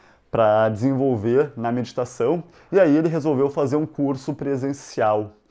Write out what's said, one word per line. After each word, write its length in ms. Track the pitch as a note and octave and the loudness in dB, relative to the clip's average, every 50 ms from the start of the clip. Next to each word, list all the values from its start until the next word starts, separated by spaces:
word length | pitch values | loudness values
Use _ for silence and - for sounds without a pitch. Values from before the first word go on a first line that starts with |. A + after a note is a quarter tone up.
| _ _ _ _ _ _ | _ _ _ _ _ _
pra 380 | - A2+ A2+ G#2+ G#2+ A2 A2 A2 | 0 2 2 4 4 4 2 2
desenvolver 840 | A2 G2+ A#2+ C#3 C#3 B2+ C3+ C3+ B2+ G#2+ G2 A#2 A#2+ C3+ D3 C#3+ C3+ | 0 0 -2 0 0 0 0 0 0 0 0 0 2 2 0 0 -4
na 160 | A#2+ A2+ A#2 A#2+ | -8 -6 -4 -4
meditação, 720 | B2 A#2 - - - B2 - - - A#2 B2+ E3 F3 D#3+ - - - - _ | -4 -6 -6 -6 -8 -8 -6 -4 -2 0 0 0 -2 -4 -10 -18 -20 -10 _
e 80 | - G3 | 2 4
aí 180 | F#3 D#3 C#3+ | 4 4 4
ele 120 | D#3 E3 E3+ | 4 2 0
resolveu 400 | D#3+ D#3+ C3 D#3 C#3+ B2+ C#3 C#3 | -2 -2 0 0 0 2 0 0
fazer 280 | C#3 D#3+ C#3+ B2+ C#3 | 0 -2 -2 0 0
um 100 | D3+ D#3 | -2 -2
curso 480 | D3+ - - C#3+ C3+ C#3 C3 - - C#3+ | -4 -4 -4 -2 -2 -2 -4 -6 -8 -8
presencial. 1000 | - C#3+ C#3+ C#3 B2+ C3+ C#3 C#3+ C#3+ - - - - A2+ G#2+ G#2+ G#2+ G#2 G#2 - _ _ _ | -6 -4 -4 -4 -4 -4 -6 -6 -8 -12 -10 -4 -2 0 0 0 0 -2 -6 -12 _ _ _